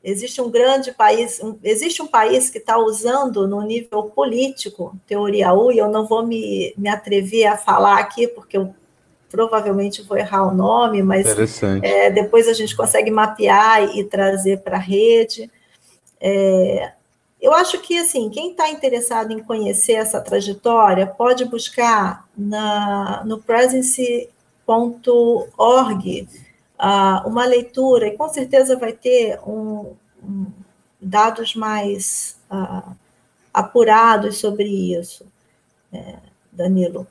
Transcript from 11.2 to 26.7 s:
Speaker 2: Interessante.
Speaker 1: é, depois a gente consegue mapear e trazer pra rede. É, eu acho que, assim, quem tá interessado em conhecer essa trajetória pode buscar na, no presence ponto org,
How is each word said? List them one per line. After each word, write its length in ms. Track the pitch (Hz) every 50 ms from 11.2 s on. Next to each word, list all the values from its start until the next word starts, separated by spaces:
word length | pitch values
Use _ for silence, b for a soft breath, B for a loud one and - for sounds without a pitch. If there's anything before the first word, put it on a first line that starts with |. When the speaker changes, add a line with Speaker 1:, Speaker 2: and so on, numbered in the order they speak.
| 196
Speaker 2:
Interessante. 600 | - 107 104 110 110 - - - 101 95 95 95
Speaker 1:
é, 240 | - 98 98 101 101
depois 360 | - - - - 480 453 453 466
a 40 |
gente 240 | 453 - 214 214 -
consegue 340 | - 220 220 - 220 214 220
mapear 720 | 220 220 214 214 214 - 214 202 196 202 214 220 220 214 208 196 202
e 80 | 208 196
trazer 560 | 202 - 190 196 196 196 190 185 190 196 190
pra 180 | - 190 180 190
rede. 720 | 185 185 196 196 220 233 233 226 220 220 - 233 220 233 b b b b b b b b b b _ _ _ _
É, 720 | - 190 202 196 196 196 190 185 185 190 - - - - - _ _ _ _ _ _ _ _ _
eu 120 | - 262
acho 260 | 311 339 359 349 - -
que, 180 | - - 339 349
assim, 320 | - - - 269 220 214
quem 240 | 214 285 320 359 349
tá 140 | - 330 311
interessado 600 | 302 302 - 262 240 240 240 - 240 226 220 220
em 60 | 220 220
conhecer 520 | 214 - 226 220 208 196 202 - - -
essa 280 | 226 220 220 220 - 196
trajetória 840 | - - 202 202 196 202 196 196 _ 240 233 226 214 196 185 185 190
pode 380 | 190 - - 233 247 254 254 254
buscar 840 | 247 240 226 - - - - 240 233 226 214 190 180 185 - _ _ _
na, 840 | - 202 202 208 214 214 214 208 208 208 202 202 202 196 190 196 - -
no 140 | 220 220 220
presence 880 | - - 226 226 254 254 262 262 254 254 - - 254 240 240 240 - - _ _ _ _ _ _ _
ponto 800 | - 226 226 240 240 240 - _ 247 240 240 240 233 233 214 - - _
org, 680 | - - 233 247 254 262 220 208 - - 185 - - 190 b b b b b b b b b